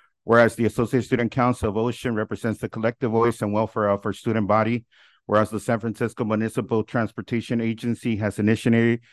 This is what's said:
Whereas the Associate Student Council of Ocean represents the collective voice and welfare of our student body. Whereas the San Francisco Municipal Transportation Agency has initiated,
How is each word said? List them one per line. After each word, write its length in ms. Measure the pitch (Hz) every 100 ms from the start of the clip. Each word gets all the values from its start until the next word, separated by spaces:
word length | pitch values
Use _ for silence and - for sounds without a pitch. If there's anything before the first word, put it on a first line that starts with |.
| _ _
Whereas 320 | - 117 113 -
the 80 |
Associate 400 | 110 - 113 127
Student 260 | - 120 113
Council 380 | 131 123 123 110
of 80 | 104
Ocean 400 | 120 113 127 107
represents 440 | 110 104 117 104
the 80 | 127
collective 440 | 113 113 120 120
voice 300 | 113 117 110
and 100 | 104
welfare 360 | 107 110 113 104
of 160 | 101
our 80 | 110
student 360 | 98 120 110 98
body. 360 | 107 110 120 - _ _ _ -
Whereas 240 | 104 107
the 100 | 107
San 180 | - 117
Francisco 460 | 117 104 117 -
Municipal 580 | 110 107 110 - 98 113
Transportation 760 | - 123 107 - - 117 - 120
Agency 560 | 113 110 120 110 120 107
has 240 | 107 -
initiated, 640 | 107 113 113 117 117 120 -